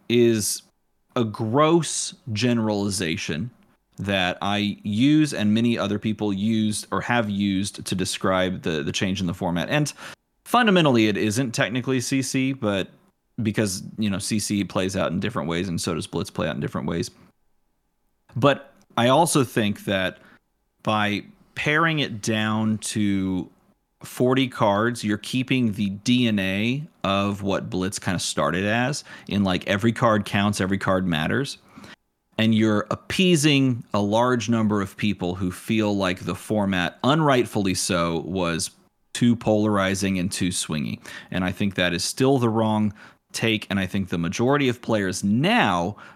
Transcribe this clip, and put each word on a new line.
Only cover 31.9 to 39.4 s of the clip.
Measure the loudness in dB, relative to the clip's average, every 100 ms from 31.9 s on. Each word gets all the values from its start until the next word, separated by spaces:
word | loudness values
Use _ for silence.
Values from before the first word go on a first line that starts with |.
| -20 _ _ _ -2
And | 2 4
you're | 4 2 0
appeasing | -6 -4 0 4 4 4 4 2 0 -2
a | -2
large | 2 2 4 2 2
number | 2 2 0
of | -2 -2
people | -2 -2 -4 -2
who | -4
feel | -6 -2 0 2 0
like | 0 -2
the | -4 -8
format, | -4 -2 0 0 -2 -2
unrightfully | 0 2 4 2 0 -2 -2 -2
so, | 0 0 0 -2
was | -4 -2 -2 -2 -6 -10 _ _ _
too | 0 2
polarizing | 4